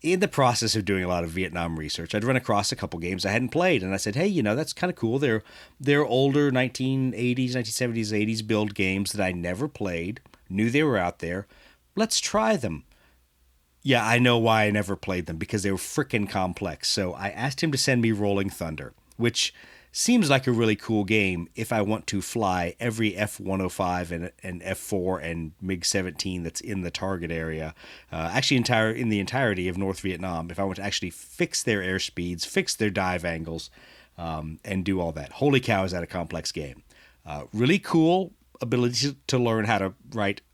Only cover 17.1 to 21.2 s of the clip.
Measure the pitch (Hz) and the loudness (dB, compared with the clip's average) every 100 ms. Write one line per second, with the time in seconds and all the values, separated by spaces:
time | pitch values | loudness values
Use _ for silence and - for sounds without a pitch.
17.1 | 73 98 - 131 135 165 135 - 123 113 | -2 -6 -4 -4 -2 -2 2 4 4 4
18.1 | 104 104 98 98 - 82 76 67 - _ | 2 2 2 0 -4 -6 -6 -12 -16 _
19.1 | - 117 - - - - - _ - - | 0 0 2 -4 -6 -20 -20 _ -2 4
20.1 | 247 156 135 131 117 113 107 - 107 95 | 4 6 4 4 4 4 2 2 0 4
21.1 | 110 | 2